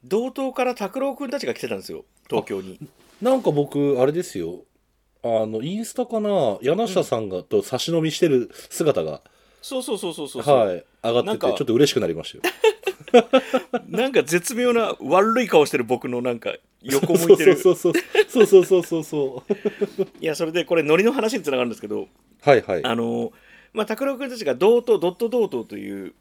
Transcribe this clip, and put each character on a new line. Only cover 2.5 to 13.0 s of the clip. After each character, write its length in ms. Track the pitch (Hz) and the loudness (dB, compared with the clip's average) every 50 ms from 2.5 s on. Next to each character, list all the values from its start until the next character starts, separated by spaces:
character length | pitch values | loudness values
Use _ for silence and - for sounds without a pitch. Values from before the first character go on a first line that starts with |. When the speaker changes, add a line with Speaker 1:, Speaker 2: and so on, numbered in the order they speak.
| 110 98 92 | -8 -8 -8
Speaker 1:
に。 160 | 95 95 - 151 | -12 -16 -18 -18
Speaker 2:
あ、 420 | - _ _ _ _ _ _ 196 | -20 _ _ _ _ _ _ 0
な 120 | 240 262 | 0 0
ん 60 | 262 - | 2 2
か 80 | 180 | 0
僕、 500 | 156 147 147 139 - 143 143 143 139 123 | 0 0 -2 -2 -2 -2 0 0 2 2
あ 60 | 127 | 2
れ 60 | 135 151 | 0 0
で 100 | 170 180 | -2 -6
す 160 | - - 95 | -8 -8 -8
よ。 260 | 85 80 87 92 - _ _ _ _ _ _ _ _ _ _ _ - | -8 -8 -10 -12 -18 _ _ _ _ _ _ _ _ _ _ _ -4
あ 240 | 120 117 110 110 | -2 0 0 0
の、 160 | 107 110 110 117 | -2 -4 -6 -6
イ 140 | 156 190 | -6 -6
ン 80 | 214 226 | -8 -8
ス 100 | - - | -8 -6
タ 120 | - 247 | -8 -6
か 140 | 240 240 220 | -4 -4 -4
な？ 380 | 214 208 202 190 147 113 98 - 113 | -2 0 0 2 2 0 -2 -2 0
柳 260 | 131 160 196 233 202 | 0 0 0 -2 -2
下 160 | 185 180 160 | 0 -2 0
さ 140 | - 139 117 | 0 -2 -4
ん 100 | 110 101 | -4 -6
が、 100 | 92 90 | -6 -8
Speaker 1:
う 20 | |
ん。 40 | 90 | -6
Speaker 2:
と 180 | _ - 104 98 | _ 0 0 0
差 160 | - - 123 | 0 -6 -6
し 100 | - - | -4 -2
飲 140 | 165 170 156 | -2 -2 -2
み 80 | 160 | -2
し 80 | 151 - | 0 0
て 100 | - 165 | 2 4
る 220 | 139 127 117 95 - - - - | 4 2 0 -2 -10 -20 -20 -16
姿 340 | - - 170 151 131 92 82 | -6 -2 0 0 0 0 -2
が、 180 | 78 76 73 _ _ _ _ _ _ _ _ - | -6 -8 -12 _ _ _ _ _ _ _ _ -16
Speaker 1:
そ 180 | - 277 262 | -8 -8 -8
う 20 | 247 | -6
そ 120 | - 240 | -6 -6
う 40 | 185 | -6
そ 120 | - 180 | -6 -8
う 40 | 156 | -8
そ 100 | 151 151 | -8 -10
う 40 | 135 | -10
そ 120 | - 127 | -10 -6
う 20 | 113 | 2
そ 120 | 143 143 | 4 4
う。 20 | |
Speaker 2:
は 160 | 127 110 98 90 | 4 4 2 -2
い、 120 | 87 - _ _ _ - | -6 -10 _ _ _ -4
上 80 | 113 117 | 0 0
が 0 | |
っ 20 | |
て 60 | 120 | 0
て、 60 | 117 | 0
Speaker 1:
な 80 | 196 190 | 0 -4
ん 40 | - | -2
か、 140 | - 139 110 | -2 -2 -2
Speaker 2:
ち 100 | - 143 | -2 0
ょ 20 | |
っ 20 | |
と 80 | 120 110 | 0 4
嬉 120 | 120 147 139 | 4 4 4
し 20 | - | 4
く 80 | - | 0
な 60 | 104 | -2
り 80 | 85 82 | -2 -4
ま 100 | 80 82 | -6 -8
し 80 | - - | -12 -14
た 60 | - | -6
よ。 60 | - 370 - - - 440 427 - - - 370 - | -6 -6 -6 2 2 2 2 2 -8 -10 -10 -10